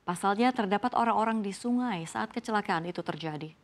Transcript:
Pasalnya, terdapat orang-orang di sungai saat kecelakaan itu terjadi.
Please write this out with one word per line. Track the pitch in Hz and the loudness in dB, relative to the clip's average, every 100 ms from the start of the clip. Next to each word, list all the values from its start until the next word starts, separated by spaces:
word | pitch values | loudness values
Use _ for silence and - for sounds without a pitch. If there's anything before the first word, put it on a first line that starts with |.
Pasalnya, | - 175 196 202 247 | -4 0 2 4 4
terdapat | 247 208 202 247 - | 4 2 2 2 2
orang-orang | 233 202 220 220 | 2 4 2 0
di | 202 | -2
sungai | 196 240 247 247 185 165 | -4 -2 0 0 -4 -4
saat | 220 220 | -4 -4
kecelakaan | - 233 214 202 175 170 | -6 -2 -2 2 -2 -2
itu | 175 | -6
terjadi. | 170 160 160 151 156 156 | -6 -4 -4 -6 -10 -14